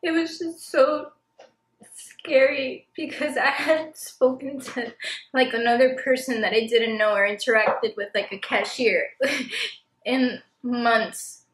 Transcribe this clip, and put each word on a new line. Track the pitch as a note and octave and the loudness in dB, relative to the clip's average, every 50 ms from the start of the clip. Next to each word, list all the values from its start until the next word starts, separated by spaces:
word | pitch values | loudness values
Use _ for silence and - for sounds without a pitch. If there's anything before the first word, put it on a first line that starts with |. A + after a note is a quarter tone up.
It | - E4+ | -2 0
was | E4 E4 E4 D#4+ - - | 0 0 -2 -2 -6 -8
just | E4+ E4 E4 - - - | -8 -8 -8 -10 -14 -4
so | - D#4 C4 D4 D4+ D4+ - - _ _ _ _ _ _ - _ _ _ _ _ _ _ - - - | 2 4 4 4 4 -2 -6 -10 _ _ _ _ _ _ -20 _ _ _ _ _ _ _ -20 -20 -20
scary | - - - - _ - - D#4 C4 C4+ C4+ C#4+ C#4 C4+ C4 C4 - _ _ _ | -20 -20 -20 -20 _ -8 2 4 6 6 6 2 0 -4 -4 -6 -10 _ _ _
because | - D#4 - - - C#4+ D4+ C4 | -8 -8 -8 -6 -6 -6 -4 -2
I | B3 F#3+ | 2 2
had | - C#4 - C#4+ D4 D#4 D#4 D#4 D#4 - | 2 0 0 2 2 2 2 0 -6 -12
spoken | - - - - - C4 B3+ C4 C4 C4+ C4+ C#4+ C4+ | -16 -16 -16 -2 2 2 2 2 0 -8 -10 -10 -10
to, | C4 - - B3 A#3+ A#3 - _ - - - - - _ - | -12 -10 -8 -8 -8 -8 -10 _ -12 -10 -10 -12 -14 _ 0
like, | C4 B3+ B3+ - | 2 2 2 2
another | A3+ A#3 A#3+ A#3+ A#3+ C4 B3+ B3+ - - | -2 2 2 4 6 4 4 4 0 0
person | C4+ B3+ B3+ B3+ - B3 A3 | 0 0 0 0 -4 -2 -2
that | A3 F#3 G3 | 0 2 2
I | A3+ A3+ | 2 2
didn't | A3 A#3 A#3 A3+ A3+ A3 | 4 2 2 2 2 0
know | G#3+ G#3+ G#3+ G#3 | 2 2 2 4
or | G3 G3 | 4 2
interacted | G3+ G#3 G3+ - - A3+ A3 G#3+ - - - - A3 - | 0 0 -2 -2 2 2 4 4 2 0 0 -2 -4 -4
with, | - G3+ G3+ _ | -4 -10 -4 _
like, | G#3 G3+ - | -4 -4 -4
a | G3 | -8
cashier, | G3 - - C4+ G#3 G3 - - - B3+ A3 F#3+ E3+ - - - _ | -12 -8 -4 -2 -2 -2 -2 -4 0 0 2 2 2 0 -2 -4 _
<laughs> | C4 C#4 C#4+ C#4 B3+ - - - - - - - _ _ _ _ _ | -2 -2 -2 -2 -4 -6 -6 -6 -8 -8 -8 -14 _ _ _ _ _
in | - B3 C4 B3+ B3+ G#3 - - _ _ _ - | -2 0 2 2 0 0 -6 -12 _ _ _ -6
months. | B3 A#3+ A#3+ A#3+ A#3 A3+ A3 A3 - - - - - - - _ _ | -4 -4 0 2 2 2 2 2 -2 -8 -12 -14 -14 -16 -20 _ _